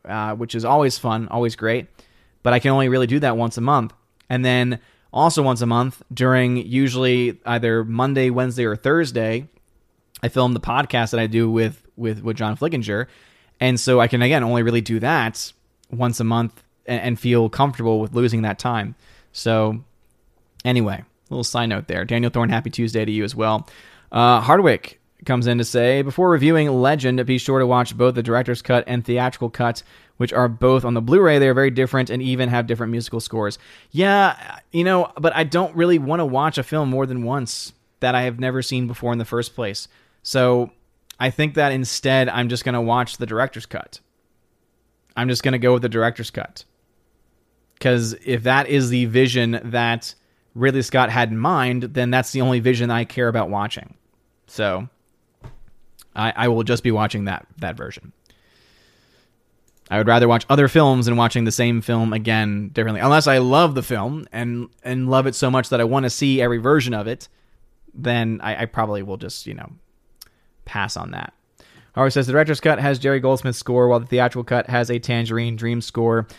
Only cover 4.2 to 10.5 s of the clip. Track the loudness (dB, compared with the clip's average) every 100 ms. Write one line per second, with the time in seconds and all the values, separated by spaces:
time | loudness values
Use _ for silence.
4.2 | -6 -2 0 0 0 -4 -10 _ _ 0
5.2 | 2 2 0 0 0 0 0 -6 -12 -2
6.2 | 2 4 2 0 -2 0 0 0 2 2
7.2 | 0 -4 -4 -2 0 0 0 -2 0 2
8.2 | 0 0 -2 -2 -2 -2 0 0 0 -2
9.2 | -2 -4 -8 _ _ _ _ _ _ -8
10.2 | -4 0 0